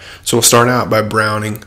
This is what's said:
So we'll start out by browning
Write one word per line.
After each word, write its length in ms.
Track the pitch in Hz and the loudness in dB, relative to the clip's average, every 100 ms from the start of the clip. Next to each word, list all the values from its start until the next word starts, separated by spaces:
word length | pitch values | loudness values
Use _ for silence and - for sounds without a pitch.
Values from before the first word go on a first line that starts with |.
| - - | -20 -14
So 120 | - 117 | -4 0
we'll 60 | |
start 240 | - 120 120 | 4 4 4
out 240 | 123 87 | 0 0
by 120 | 110 | -2
browning 600 | 107 107 107 107 107 110 | 0 -2 -2 -2 -6 -10